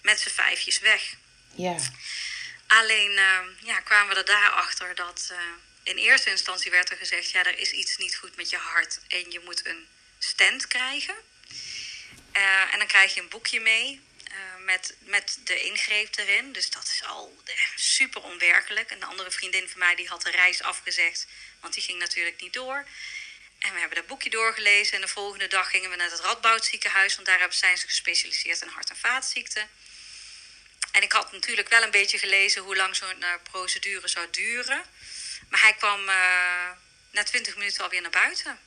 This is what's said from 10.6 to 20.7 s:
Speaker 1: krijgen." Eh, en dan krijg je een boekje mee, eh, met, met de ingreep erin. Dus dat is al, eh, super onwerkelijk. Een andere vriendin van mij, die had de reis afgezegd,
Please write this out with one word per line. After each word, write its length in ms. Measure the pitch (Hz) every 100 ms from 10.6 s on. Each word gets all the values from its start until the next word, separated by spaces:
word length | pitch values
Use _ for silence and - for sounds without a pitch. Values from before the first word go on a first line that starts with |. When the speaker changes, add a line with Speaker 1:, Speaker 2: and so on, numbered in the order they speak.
| -
Speaker 1:
krijgen." 480 | 247 254 285 - 415 - _ - - - - - - - - -
Eh, 420 | 208 196 190 185
en 40 | 208
dan 80 | 208
krijg 260 | 202 190
je 80 | 190
een 80 | 175
boekje 300 | 226 - 233
mee, 420 | 226 226 254 269 _ _
eh, 100 | - 196 190 185
met, 300 | 190 185 - -
met 400 | 190 202 - -
de 180 | - -
ingreep 560 | 185 208 - 214 214 -
erin. 340 | 202 208 269
Dus 180 | 226 180
dat 140 | -
is 200 | - -
al, 380 | - - - -
eh, 80 | - - -
super 460 | - - - 269 -
onwerkelijk. 680 | 175 175 175 175 - 208 -
Een 120 | 190
andere 280 | 180 185 185
vriendin 380 | - 185 185 185
van 100 | 185
mij, 160 | 175
die 120 | 175 175
had 140 | 175
de 100 | 180
reis 300 | 180 180 175
afgezegd, 680 | 202